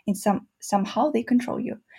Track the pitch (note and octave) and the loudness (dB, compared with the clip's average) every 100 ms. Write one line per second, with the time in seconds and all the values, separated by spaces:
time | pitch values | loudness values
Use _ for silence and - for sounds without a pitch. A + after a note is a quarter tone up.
0 | - G3+ - G3 - _ - G3+ F#3+ - | -4 -2 0 0 -4 _ -2 0 0 0
1 | C#4 A3+ A#3 B3 B3 - B3 - _ | 0 0 2 2 2 -4 -6 -8 _